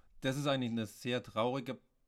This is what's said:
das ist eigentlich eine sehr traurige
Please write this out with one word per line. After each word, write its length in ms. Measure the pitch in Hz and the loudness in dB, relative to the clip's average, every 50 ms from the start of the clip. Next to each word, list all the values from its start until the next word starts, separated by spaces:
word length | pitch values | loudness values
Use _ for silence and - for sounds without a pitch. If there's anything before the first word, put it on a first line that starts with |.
| - - - - | -20 -20 -10 -4
das 160 | - 131 127 | -2 0 0
ist 100 | 143 143 | 2 2
eigentlich 240 | 147 139 131 127 117 | 2 2 2 2 0
eine 160 | 117 113 110 | 0 0 -2
sehr 360 | 98 - - - 123 123 123 120 | -2 -4 -6 -2 0 0 0 -2
traurige 560 | - 107 110 113 123 127 139 117 135 123 - - _ _ _ _ | -2 0 2 2 2 2 0 -2 -4 -8 -8 -10 _ _ _ _